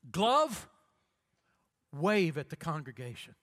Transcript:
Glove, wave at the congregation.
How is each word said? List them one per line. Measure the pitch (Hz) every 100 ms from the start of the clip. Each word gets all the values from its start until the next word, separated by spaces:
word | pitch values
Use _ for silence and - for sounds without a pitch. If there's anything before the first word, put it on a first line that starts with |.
| 127
Glove, | 156 214 277 311 214 - _ _ _ _ _ _ _ _ _ _ _ _
wave | 143 175 214 175 143
at | 139
the | -
congregation. | 170 156 135 127 123 117 - 107